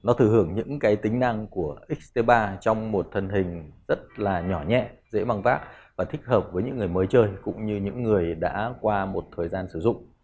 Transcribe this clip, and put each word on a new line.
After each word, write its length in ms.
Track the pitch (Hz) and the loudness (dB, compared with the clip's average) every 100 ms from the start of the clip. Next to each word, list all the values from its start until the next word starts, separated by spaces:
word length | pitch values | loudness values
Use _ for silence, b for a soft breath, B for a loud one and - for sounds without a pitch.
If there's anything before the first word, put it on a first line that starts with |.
Nó 100 | 110 | 2
thừa 140 | 120 110 | 4 6
hưởng 280 | 113 85 98 | 6 4 -2
những 240 | 113 143 | -6 -2
cái 160 | 110 104 | 0 2
tính 240 | 107 120 | 0 0
năng 280 | 123 110 107 | 0 -2 -6
của 280 | 98 78 71 - | -6 -6 -6 -8
X 240 | 151 - | -8 -6
T 120 | - 117 | -2 4
ba 320 | 120 104 98 | 4 4 -2
trong 300 | - 110 110 | 0 0 0
một 160 | 104 82 | -2 0
thân 180 | 101 95 | -4 -2
hình 420 | 101 90 85 76 - - | 0 -2 -4 -12 -18 -4
rất 120 | - - - | -4 -4 -4
là 220 | 101 92 | -2 0
nhỏ 220 | 87 92 76 | -2 -4 0
nhẹ, 220 | 120 104 - _ | 0 0 -12 _
dễ 160 | 107 92 | -4 -2
mang 160 | 107 | 0
vác 200 | 107 143 B B B - | 2 0 B B B -6
và 100 | 92 | -6
thích 160 | 151 - | -6 2
hợp 260 | 117 87 | 2 2
với 120 | 90 | -2
những 140 | 120 135 | -4 -2
người 100 | 98 | -2
mới 200 | 90 98 | 0 4
chơi 200 | 127 107 98 | 4 4 0
cũng 220 | - 101 107 | -8 -6 -4
như 100 | 104 | -4
những 280 | 101 120 | -4 -4
người 320 | 117 104 85 82 | 2 2 2 -2
đã 380 | 85 95 110 127 | -2 -2 -6 -2
qua 240 | 107 104 95 | 0 0 -2
một 220 | 95 - - | -4 -8 -6
thời 120 | 85 | -6
gian 180 | 95 92 | -4 -6
sử 100 | - | 0
dụng. 260 | 110 110 - _ | 0 0 -8 _